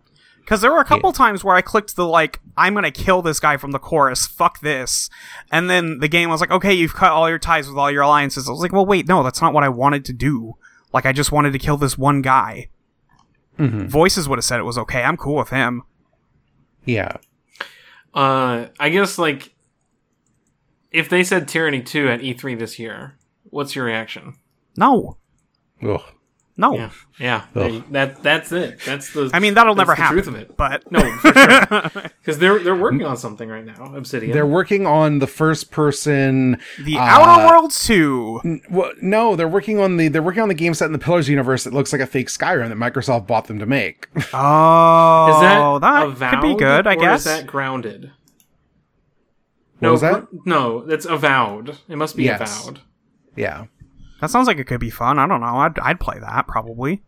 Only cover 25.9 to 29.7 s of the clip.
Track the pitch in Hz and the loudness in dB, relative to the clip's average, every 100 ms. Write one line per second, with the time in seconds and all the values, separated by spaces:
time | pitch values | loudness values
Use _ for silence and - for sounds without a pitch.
25.9 | 92 - _ _ _ _ - 240 120 110 | -6 -8 _ _ _ _ -2 -2 -2 -8
26.9 | - _ - 123 110 - 113 107 113 139 | -16 _ -10 -6 -6 -6 -4 -4 -6 -6
27.9 | 139 135 - 147 156 160 175 135 - 143 | -4 -4 -2 -2 -2 -2 -6 -6 -10 -10
28.9 | 139 - 156 135 165 208 208 226 | -10 -8 -6 -2 0 2 4 4